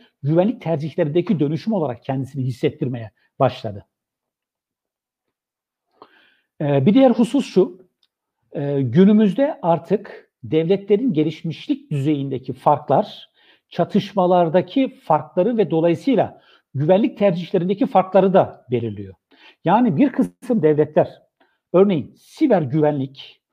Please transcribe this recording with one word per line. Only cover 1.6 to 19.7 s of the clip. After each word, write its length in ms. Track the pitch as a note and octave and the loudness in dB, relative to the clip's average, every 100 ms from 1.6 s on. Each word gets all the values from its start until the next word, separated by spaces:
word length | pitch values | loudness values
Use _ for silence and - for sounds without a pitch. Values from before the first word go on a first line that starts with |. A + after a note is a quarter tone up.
| A3+ | -4
olarak 300 | G3+ C#3 A2 | -4 -4 -6
kendisini 400 | - C3+ B2 C3+ | -8 -6 -6 -8
hissettirmeye 680 | C3 A2+ D3+ - B2+ B2 A2 _ _ - | -8 -4 -4 -4 -8 -8 -12 _ _ -2
başladı. 460 | B2+ - A2 G2 - _ _ _ _ _ _ _ _ _ _ _ _ _ _ _ _ _ _ _ _ _ - _ _ _ _ - | -2 -2 -12 -12 -18 _ _ _ _ _ _ _ _ _ _ _ _ _ _ _ _ _ _ _ _ _ -20 _ _ _ _ -6
Ee, 240 | D3 C#3 C#3+ | -2 0 4
bir 80 | |
diğer 180 | C4 C4 | 6 4
husus 340 | A3+ - C#4+ - | 4 0 -2 0
şu, 420 | F#3 G3 - _ _ _ _ _ _ _ | 0 0 -2 _ _ _ _ _ _ _
e, 300 | D3+ C#3+ C#3+ | -8 -4 -2
günümüzde 800 | B2+ C#3+ F#3+ G#3+ G#3 G#3+ C#4+ - | 0 4 6 6 4 2 -2 -2
artık 680 | E3+ E3 - G3 - - _ _ | -2 -2 -2 -6 -6 -20 _ _
devletlerin 680 | A2 D#3 E3 G3 G3 G#3 C4 | -4 0 0 0 0 0 0
gelişmişlik 800 | D3+ D#3 - E3 - - C#4+ - | 0 -2 -4 -10 -8 -8 -8 -6
düzeyindeki 600 | D3 C#3+ C#3+ C#3 C3 - | -4 -2 -2 -4 -8 -10
farklar, 760 | B2 D#3 D3 - C#3+ G#3 - - _ _ _ _ | -4 0 0 0 -2 -2 -8 -20 _ _ _ _
çatışmalardaki 1300 | - E3+ G3+ - G3+ F3+ F3+ E3 F3+ F3+ C#4 C4 - | -6 -2 -2 -2 -2 2 2 2 0 0 -2 -4 -4
farkları 540 | - D3+ - F#3 G3+ A3 | -2 -2 -2 -2 0 0
ve 140 | D3+ | 0
dolayısıyla 680 | D#3+ E3+ E3 C#4 G3+ A2 - _ _ _ | 0 0 0 0 0 0 -6 _ _ _
güvenlik 440 | C3 D3+ F#3+ A#3+ - | -4 2 2 0 0
tercihlerindeki 680 | G3+ F3 E3 F#3 F3+ G3+ C4+ | 0 0 -2 -2 -2 -2 0
farkları 480 | F#3+ F#3 G3 F#3+ | 0 2 2 4
da 320 | F3 A#2+ - - | 4 2 -4 -6
belirliyor. 420 | B2 A2+ G2+ F#2+ - _ _ - _ | -6 -4 -8 -14 -18 _ _ -20 _
Yani 320 | D#3+ | 0